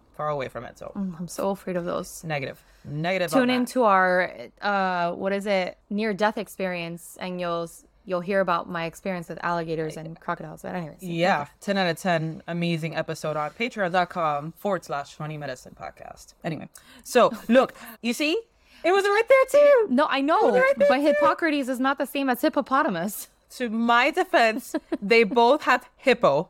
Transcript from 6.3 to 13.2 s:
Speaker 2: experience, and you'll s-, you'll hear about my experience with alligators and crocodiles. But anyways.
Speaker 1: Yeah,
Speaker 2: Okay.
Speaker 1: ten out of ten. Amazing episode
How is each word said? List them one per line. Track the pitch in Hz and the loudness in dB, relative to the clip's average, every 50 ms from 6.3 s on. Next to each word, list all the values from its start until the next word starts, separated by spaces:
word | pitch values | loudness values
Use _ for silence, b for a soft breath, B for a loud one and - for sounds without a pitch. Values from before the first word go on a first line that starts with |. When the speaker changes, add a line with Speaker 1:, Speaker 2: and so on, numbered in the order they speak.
| - | 0
Speaker 2:
experience, | 233 190 - - - 190 185 180 175 170 170 170 175 - - - - | -2 -8 -10 -8 -6 -6 -4 -4 -6 -8 -8 -10 -12 -14 -18 -16 -12
and | - 185 180 180 | -10 -8 -6 -6
you'll | 175 170 170 170 170 | -4 -4 -4 -4 -6
s-, | 170 - - _ _ _ _ - | -8 -12 -18 _ _ _ _ -10
you'll | 190 180 175 | -6 -6 -4
hear | 175 185 196 196 | -2 0 0 0
about | 190 180 170 170 - 185 | 2 2 0 -2 -2 -4
my | 180 165 165 | -6 -6 -6
experience | 165 - - - 196 185 175 165 - | -6 -8 -8 -8 -6 -6 -6 -8 -10
with | 165 - | -10 -6
alligators | - 170 175 170 165 165 160 156 160 156 156 | -4 -4 -2 -2 -2 -4 -4 -4 -4 -6 -8
and | 160 160 160 165 - | -10 -12 -14 -14 -12
crocodiles. | - - 170 - 160 151 160 - - | -8 -8 -8 -8 -8 -14 -14 -14 -12
But | 190 185 | -10 -8
anyways. | 180 165 147 - - | -8 -8 -10 -12 -12
Speaker 1:
Yeah, | 185 175 170 165 170 175 170 147 143 | -10 -6 -2 0 2 2 2 0 -2
Speaker 2:
Okay. | - _ - | -8 _ -12
Speaker 1:
ten | - 202 196 | -6 -4 -2
out | 196 185 170 | 0 0 0
of | 160 | -2
ten. | - - 190 170 160 160 160 156 - - | -2 0 0 0 0 -2 -4 -8 -10 -10
Amazing | - 170 170 170 170 170 156 160 160 143 | -8 -6 -2 -2 -2 -2 -2 -4 -6 -6
episode | 160 160 - 156 - | -6 -6 -6 -8 -8